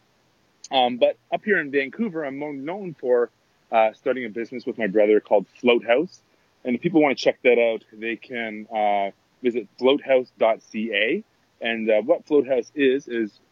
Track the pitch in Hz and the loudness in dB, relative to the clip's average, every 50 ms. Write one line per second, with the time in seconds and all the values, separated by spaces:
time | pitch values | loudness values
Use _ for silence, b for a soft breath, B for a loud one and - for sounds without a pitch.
0 | _ _ _ _ _ _ _ _ _ _ _ _ - - 139 131 127 123 123 117 | _ _ _ _ _ _ _ _ _ _ _ _ -12 -4 0 0 0 0 0 0
1 | 139 147 - - _ - 170 175 - 214 196 175 151 139 131 143 135 131 - - | 0 0 0 -2 _ -8 -8 -6 -2 -2 -2 -2 -2 -2 -2 -2 -2 -4 -4 -6
2 | 233 214 160 160 151 135 135 139 147 151 147 135 135 156 180 208 196 180 151 - | -6 -4 -4 -6 -8 -8 -8 -8 -8 -10 -10 -10 -8 -8 -8 -8 -10 -12 -12 -6
3 | - 123 123 120 120 - _ _ _ _ _ _ _ - 120 113 110 110 107 - | 0 2 2 2 2 0 _ _ _ _ _ _ _ -2 2 2 2 2 0 -2
4 | - 135 123 131 123 113 98 117 113 - 131 120 - 123 110 - 113 101 92 107 | -4 -4 -4 -4 -6 -8 -8 -8 -8 -8 -10 -10 -8 -8 -6 -4 -4 0 2 4
5 | 104 107 107 104 - - 113 101 92 - _ _ - 120 120 117 101 113 117 135 | 4 6 4 4 2 2 0 0 0 -2 _ _ 2 2 2 2 2 2 2 2
6 | 165 185 _ _ _ _ _ _ _ _ _ _ - 127 123 117 - 170 - 156 | 0 -2 _ _ _ _ _ _ _ _ _ _ -6 -6 -4 -4 -2 0 2 2
7 | 151 143 123 - - 139 120 - - 127 120 117 117 117 113 104 - _ - 107 | 2 2 0 0 0 -2 0 2 4 4 4 4 4 2 0 -4 -8 _ -16 -10
8 | 110 113 113 101 - - 131 120 117 110 107 107 107 - 117 110 107 104 101 101 | -8 -8 -8 -8 -10 -10 -10 -8 -8 -8 -10 -12 -12 -8 -4 -2 0 0 0 0
9 | 98 98 - _ _ _ _ _ - 123 113 120 104 - _ - 123 131 143 143 | -2 -4 -6 _ _ _ _ _ -4 -4 -4 -4 -6 -10 _ -2 0 2 2 0
10 | - 139 135 131 127 - _ - 123 113 110 - - _ - 110 110 117 104 101 | 0 0 0 0 0 -2 _ -2 0 0 0 -2 -6 _ -8 -8 -6 -4 -2 0
11 | 107 117 160 208 220 _ _ _ _ _ _ - 117 117 117 113 110 110 107 107 | 0 0 0 -2 -6 _ _ _ _ _ _ -10 -6 -6 -6 -4 0 0 2 2
12 | 107 135 170 - - - 151 143 127 127 135 123 110 - - 151 139 131 127 143 | 2 0 -2 -2 -2 0 0 0 2 2 0 -2 -4 -4 -4 0 0 2 2 0
13 | - - 120 117 110 104 - _ _ _ | -4 -6 -6 -4 -4 -6 -8 _ _ _